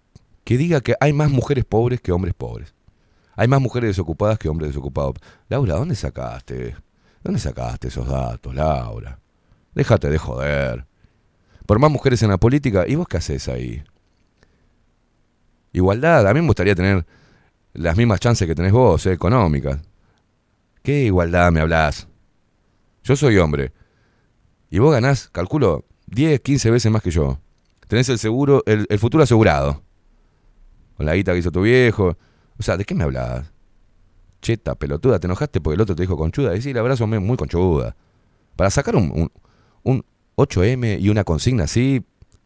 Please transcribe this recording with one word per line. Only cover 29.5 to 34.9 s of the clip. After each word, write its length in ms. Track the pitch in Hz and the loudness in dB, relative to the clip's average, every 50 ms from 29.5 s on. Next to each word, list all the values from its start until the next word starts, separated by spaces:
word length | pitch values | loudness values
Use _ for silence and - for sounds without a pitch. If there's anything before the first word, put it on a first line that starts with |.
| 76 69 69 71 71 71 - _ _ _ _ _ _ _ _ _ _ _ _ _ _ _ - - _ _ _ _ _ | 4 2 0 -2 -4 -6 -10 _ _ _ _ _ _ _ _ _ _ _ _ _ _ _ -20 -20 _ _ _ _ _
Con 80 | - 73 | -6 -2
la 100 | 76 80 | 0 0
guita 180 | 95 98 92 90 | 0 0 0 -2
que 60 | 90 | -2
hizo 120 | 82 90 | -2 -2
tu 100 | 76 87 | 0 0
viejo. 560 | 98 113 123 127 127 117 101 104 98 87 80 - _ _ _ _ _ _ _ - | 2 4 4 4 4 4 2 2 0 0 -2 -4 _ _ _ _ _ _ _ -8
O 40 | - | -4
sea, 140 | - 92 | -4 -4
¿de 80 | 90 104 | -4 -4
qué 80 | - 208 | -4 -4
me 100 | 175 90 | -2 -2
hablás? 480 | 71 65 64 62 60 62 62 71 - - _ _ _ _ _ _ _ _ _ _ _ _ _ _ _ _ _ | -2 -2 -4 -6 -6 -8 -8 -10 -12 -18 _ _ _ _ _ _ _ _ _ _ _ _ _ _ _ _ _
Cheta, 340 | - - 113 - - - 64 | -4 -4 -4 -4 -4 -8 -8
pelotuda, 440 | - - 71 | -6 -6 -6